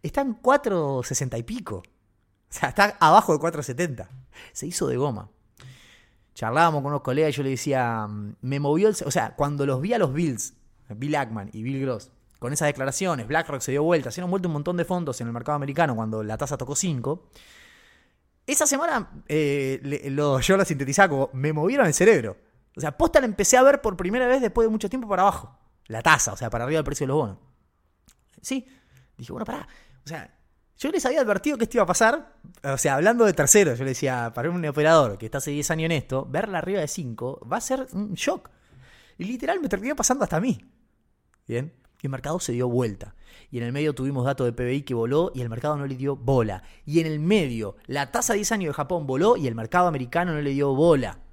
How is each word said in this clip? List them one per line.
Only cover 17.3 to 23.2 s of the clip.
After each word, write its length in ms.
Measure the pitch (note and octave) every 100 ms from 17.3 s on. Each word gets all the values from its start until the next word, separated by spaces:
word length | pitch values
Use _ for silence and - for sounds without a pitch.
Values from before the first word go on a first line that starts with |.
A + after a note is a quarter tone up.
| - - - - - _ _ _ _ _ _ -
Esa 180 | D4 D4
semana, 580 | C#4 E4+ C#4 - - -
eh, 520 | D3+ D3 C#3+ C3+ C3+
le, 260 | C#3 C#3+ C#3
lo, 300 | C#3 D3 C3
yo 180 | A#2 F#3+
lo 80 | G3
sintetizaba 420 | C#3 C3+ C#3 F#3+
como, 220 | C#3 C3+
"Me 200 | C3 D3
movieron 320 | D#3 E3+ C#4 G3
el 80 |
cerebro". 440 | - G3 F#3 A2 - _ _ _ -
O 60 |
sea, 160 | D3+ -
posta 220 | E4
la 80 | D4